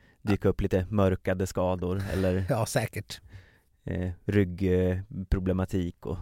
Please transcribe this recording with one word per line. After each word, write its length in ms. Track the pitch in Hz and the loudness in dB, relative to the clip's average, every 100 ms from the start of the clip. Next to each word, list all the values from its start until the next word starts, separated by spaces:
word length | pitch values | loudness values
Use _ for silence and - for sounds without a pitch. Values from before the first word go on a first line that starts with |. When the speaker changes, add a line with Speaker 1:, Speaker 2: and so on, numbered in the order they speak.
| _ _ | _ _
Speaker 1:
dyka 280 | - 98 101 | -2 2 2
upp 120 | - | 2
lite 240 | 98 95 90 | 2 0 0
mörkade 580 | 104 95 92 - 92 95 | 2 2 2 0 -2 -2
skador 540 | - 90 90 90 95 95 | -2 0 0 -2 -2 -2
eller 320 | 87 95 92 92 | 0 2 0 0
Speaker 2:
<laughs> 40 | |
Ja, 160 | 120 110 | -2 -2
säkert. 560 | - 110 - - - - - - _ _ _ | -2 -4 -6 -10 -14 -16 -20 -20 _ _ _
Speaker 1:
eh, 260 | - 90 90 87 - | -8 -4 -4 -6 0
ryggproblematik 1800 | 101 95 87 95 90 90 92 98 95 95 98 92 92 92 98 87 - - | 2 2 2 2 2 2 0 -4 -10 -2 0 0 0 0 -2 -4 -6 -8
och 120 | 87 | -8